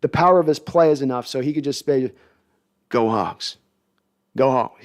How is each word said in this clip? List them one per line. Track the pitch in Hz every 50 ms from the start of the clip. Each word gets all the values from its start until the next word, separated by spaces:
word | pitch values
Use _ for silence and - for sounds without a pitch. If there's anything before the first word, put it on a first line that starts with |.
the | - 139
power | - - 165 180 185 185
of | 170
his | 156 151 139
play | - - - 175 165 160
is | 151 139
enough, | 139 131 127 123 120
so | - - 135
he | 127 143 151
could | 151 143
just | 143 139 - -
say, | - 143 135 131 123 - _ _ _ _ _ _ _ _ _ _ _ _ _ _ _
Go | - 123 117 113
Hawks. | 113 110 95 82 - _ - - - _ _ _ _ _ _ _ _ _ _ _ _ _ _ _ _
Go | - 135 135
Hawks. | 131 127 120 - - _ _